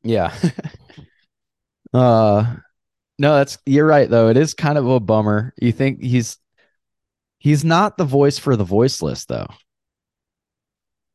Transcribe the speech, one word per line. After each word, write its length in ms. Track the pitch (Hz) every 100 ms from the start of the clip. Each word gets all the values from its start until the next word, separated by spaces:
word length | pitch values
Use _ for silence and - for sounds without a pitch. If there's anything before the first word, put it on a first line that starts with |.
Yeah. 320 | 113 110 85 -
<laughs> 40 | 175 - - - _ - - _ _ _ _ _ _ _ _
Uh, 600 | 127 127 113 110 101 117 - - _ _ _ _ -
no, 180 | 143 147
that's, 200 | 139 -
you're 220 | - 139 156
right 240 | 151 123
though. 180 | 117 113
It 80 | 117
is 160 | 156
kind 240 | - 151 147
of 100 | 127
a 140 | 127
bummer. 540 | 101 110 107 104 120 -
You 140 | 120
think 300 | 110 135 -
he's, 340 | 131 123 113 - _ _ _ _ _ _ _ _ _ _
he's 260 | 143 147
not 320 | 160 165 208 -
the 80 |
voice 320 | 151 139 143 135
for 180 | -
the 100 | 117
voiceless 600 | 92 98 131 - 78 64
though. 220 | - 58 50 - _ _ _ _ _ _ _ _ _ _ _ _ _ _ _